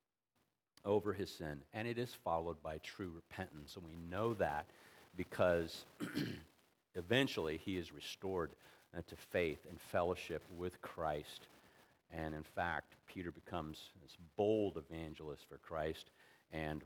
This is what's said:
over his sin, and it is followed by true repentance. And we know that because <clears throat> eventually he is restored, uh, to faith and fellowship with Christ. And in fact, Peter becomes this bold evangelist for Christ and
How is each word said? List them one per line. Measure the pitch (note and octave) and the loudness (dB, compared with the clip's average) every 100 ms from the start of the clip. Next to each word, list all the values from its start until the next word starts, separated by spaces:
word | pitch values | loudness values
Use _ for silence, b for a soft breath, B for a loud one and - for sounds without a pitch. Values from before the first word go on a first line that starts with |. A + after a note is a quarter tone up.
| _ _ _ _ _ _ _ - G2+ | _ _ _ _ _ _ _ -6 2
over | G#2 G#2 | 4 4
his | F#2+ F#2 | 0 -2
sin, | - D#2 C#2+ C#2 | -4 -6 -6 -6
and | A2 A#2 | -4 -2
it | A#2 | -2
is | B2 - | -4 -2
followed | F2+ E2 E2 D#2 | 2 2 2 -2
by | D#2+ D#2 | -4 -6
true | - - F#2 E2 | -8 -6 -6 -6
repentance. | - - F#2 D#2 D2 G2 | -10 -8 -6 -8 -12 -12
And | E2 | -10
we | E2 | -10
know | E2+ F#2 A2+ G#2 | -4 2 2 4
that | D#2+ D2 - B B B B - | 4 2 -4 B B B B -6
because | F2+ - F#2 E2+ E2 - - - | -4 6 8 8 4 -4 -12 -8
<clears throat> | - - A#2 F2+ D#2 _ _ _ _ F#2 | -4 -2 -2 -4 -10 _ _ _ _ -8
eventually | F2 B2 C3 - D#2+ D#2+ | 4 4 6 2 0 0
he | - F#2 | -2 -2
is | E2 | -2
restored, | D2 - - G2 F#2 D#2 - B B B E2+ | -8 -10 -6 -2 0 0 -4 B B B -10
uh, | - | -10
to | - | -12
faith | - F#2+ E2+ - D#2 | 0 4 4 2 -6
and | F2 | -14
fellowship | - F#2+ F2 F2+ - D#2+ - E2+ | -2 2 4 2 -2 -6 -6 -4
with | F2+ - | -4 -4
Christ. | - - D#2 D2+ - - - B B B B B _ | -10 0 0 0 -4 -12 -16 B B B B B _
And | E2 D#2+ D#2 | -4 -2 -4
in | |
fact, | D#2 - E2+ D#2 - - - | -4 -2 0 0 -4 -14 -12
Peter | F#2+ F2 | -6 -6
becomes | D2+ - F2 D#2 D2+ - - | -8 -4 -4 -2 -6 -12 -18
this | D2 - E2 - | -20 -18 -6 4
bold | G#2 A2 G2+ E2+ | 6 6 4 0
evangelist | D2+ E2 D#2+ C#2+ D2+ C#2 - | -6 -6 -6 -6 -8 -10 -12
for | C#2+ | -16
Christ | - D#2+ D#2 D#2 - B B B B | -4 0 0 0 -8 B B B B
and | D#2+ D#2 D2+ | -2 0 -2